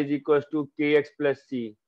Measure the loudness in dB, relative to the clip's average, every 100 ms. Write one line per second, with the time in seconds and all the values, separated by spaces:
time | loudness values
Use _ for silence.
0 | 4 -4 2 0 0 -6 -6 -2 2 2
1 | 0 -4 -2 -2 -6 -8 -8 -12